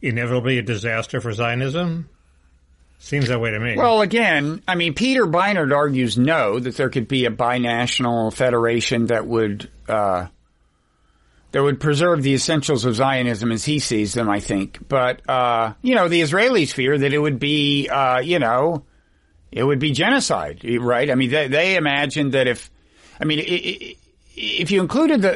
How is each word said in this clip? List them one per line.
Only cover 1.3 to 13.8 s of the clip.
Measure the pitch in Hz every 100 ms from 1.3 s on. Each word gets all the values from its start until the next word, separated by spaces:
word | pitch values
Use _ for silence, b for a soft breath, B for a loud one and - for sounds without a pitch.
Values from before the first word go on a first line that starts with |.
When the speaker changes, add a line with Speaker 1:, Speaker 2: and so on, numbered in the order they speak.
Speaker 1:
Zionism? | 104 117 120 131 156 175 165 - _ _ _ _ _ _ _ _ _
Seems | - 143 123
that | 123
way | 113
to | 107
me. | 120 113
Speaker 2:
Well, | 240 220
again, | 202 233 214 156 143 160 -
I |
mean, | 175 170
Peter | 143 247 262 196
Beinart | 170 196 196 143
argues | 143 147 131 123 113
no, | 131 160 110 113
that | 123 117
there | 131
could | 135 110
be | 135 120
a |
binational | 107 120 123 120 117 123 - 123 117 110
federation | - 127 120 117 117 - 120 113
that | 113 107
would, | 117 110 101 - - -
uh, | 110 101 92 90 - _ _ _ _ _ _ _ _ _ _ _
that | 139
would | 143 139
preserve | 151 143 175 165
the | 135
essentials | 135 - 156 135 135
of | 123
Zionism | 110 135 135 123 110 117
as | 113
he | 143 151